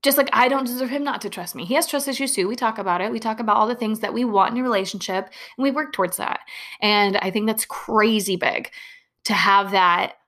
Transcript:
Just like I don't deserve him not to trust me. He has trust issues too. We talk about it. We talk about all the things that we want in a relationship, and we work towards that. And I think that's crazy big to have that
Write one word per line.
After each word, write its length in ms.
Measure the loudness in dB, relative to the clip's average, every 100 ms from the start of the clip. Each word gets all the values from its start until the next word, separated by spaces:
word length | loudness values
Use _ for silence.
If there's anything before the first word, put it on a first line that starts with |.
Just 140 | 2 2
like 120 | 2
I 160 | 4 4
don't 180 | 2 -2
deserve 220 | -4 -4
him 120 | -4
not 180 | -4 -6
to 80 | -8
trust 260 | -10 -12 -10
me. 100 | -2
He 80 |
has 140 | 0 0
trust 200 | -2 -4
issues 260 | -4 -2
too. 140 | 0 -2
We 80 | 0
talk 220 | -2 -2
about 240 | -2 0
it. 100 | -2
We 80 | -4
talk 200 | -4 -4
about 180 | 2 2
all 100 | 2
the 80 | 0
things 240 | -2 -2
that 120 | -2
we 100 | -2
want 300 | 2 4 4
in 60 | 2
a 40 |
relationship, 640 | 0 0 0 -6 -4 -4 -4 -14 -20 -2
and 60 |
we 80 | 0
work 220 | 0 -4
towards 240 | -2 -2 -2
that. 240 | -6 -6 -10 -18 -16 -2
And 360 | 2 4 4 2
I 140 | 0
think 160 | -2 0
that's 180 | -2 -4
crazy 680 | -8 0 2 4 2 0 0
big 340 | 0 -2 -6 -16 -20 -20 _ _ -4
to 80 |
have 380 | 0 4 4 4
that 420 | 4 4 4 0 -6